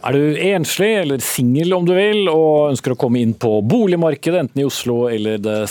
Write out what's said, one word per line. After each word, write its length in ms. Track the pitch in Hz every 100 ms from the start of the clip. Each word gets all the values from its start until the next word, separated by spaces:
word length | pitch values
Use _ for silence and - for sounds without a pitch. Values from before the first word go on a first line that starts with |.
Er 80 | -
du 240 | 139 151 151
enslig 600 | 185 196 147 - 202 220
eller 160 | 160 135
singel 560 | - - 123 131 170
om 140 | 185 175
du 60 | 185
vil, 320 | 208 214 190
og 460 | 156 156 151 147
ønsker 180 | 135 -
å 40 | 123
komme 220 | 131 123
inn 100 | 117
på 300 | 110 120 107
boligmarkedet, 720 | 104 226 208 175 165 143 - 180
enten 240 | 135 135
i 60 | 139
Oslo 420 | - 120 120 120
eller 300 | 113 107 110
det 140 | 104 107 104